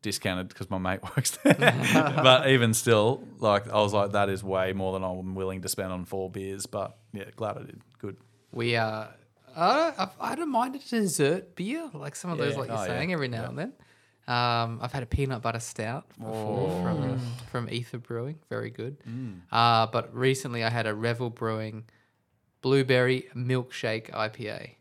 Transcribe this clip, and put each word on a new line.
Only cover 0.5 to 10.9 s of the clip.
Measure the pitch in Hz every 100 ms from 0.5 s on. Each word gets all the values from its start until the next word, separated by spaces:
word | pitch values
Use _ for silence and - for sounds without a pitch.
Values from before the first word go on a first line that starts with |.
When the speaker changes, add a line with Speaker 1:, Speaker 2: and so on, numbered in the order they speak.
Speaker 1:
'cause | - 95
my | 98
mate | 92 95
<laughs> | - -
works | - -
there. | 294 277
Speaker 2:
<laughs> | - 120 120 - 151 135
Speaker 1:
But | 131 127 135
even | 135 117 110
still, | - 113 107 135 - -
like, | 113 101 110
I | 107
was | 104
like, | 104 101
"That | 101 101
is | 95
way | 98 95 92
more | 95 95
than | 95
I'm | 95 92 92 95
willing | 95 95
to | 92
spend | - 95
on | 92 87
four | 98 92
beers." | 95 95 98 104
But | 104 98 - _
yeah, | 104 95 -
glad | 107 -
I |
did. | - 107 _ _
Good. | 104 95 _ _ _
Speaker 2:
We, | 131 120 117
uh, | 110 110 107 - _ _ - 131
I, | 175 269 330 277
I, | 190 -
I | - 269
don't | 330
mind | 247 254 269
a |
dessert | -